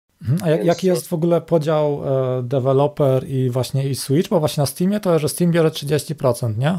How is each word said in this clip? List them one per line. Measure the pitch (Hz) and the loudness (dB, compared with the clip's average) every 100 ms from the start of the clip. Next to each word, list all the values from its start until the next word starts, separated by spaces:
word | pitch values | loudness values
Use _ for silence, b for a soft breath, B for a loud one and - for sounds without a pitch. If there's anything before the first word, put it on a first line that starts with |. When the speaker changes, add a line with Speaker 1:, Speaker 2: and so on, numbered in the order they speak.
| _ - | _ -10
Speaker 1:
Mhm, | - 160 | -4 -2
a | 170 | 0
jak, | 160 | 0
Speaker 2:
Więc | 170 | 2
Speaker 1:
jaki | 165 185 | 0 2
Speaker 2:
no. | |
Speaker 1:
jest | 175 - | 0 -2
w | |
ogóle | 175 170 170 | -2 2 0
podział, | 165 170 147 156 151 147 143 | 2 0 2 0 0 -2 -2
e, | 135 131 127 | -2 0 -2
deweloper | 123 135 127 135 143 147 143 131 165 | -2 -2 2 2 2 2 2 2 0
i | 135 131 | -2 0
właśnie | 123 123 135 139 | 0 -2 -2 -2
i | 127 | -4
Switch? | - 139 196 | 0 0 2
Bo | 190 | 2
właśnie | 151 - | 0 0
na | 143 | -2
Steamie | - 180 208 | 0 -2 0
to, | 196 165 | 2 2
że | 143 | 0
Steam | - 175 | 0 2
bierze | 170 156 | 4 2
trzydzieści | 156 143 151 - 151 | 0 -2 -2 -2 -2
procent, | 131 120 120 107 | -2 0 -2 -2
nie? | 139 | 0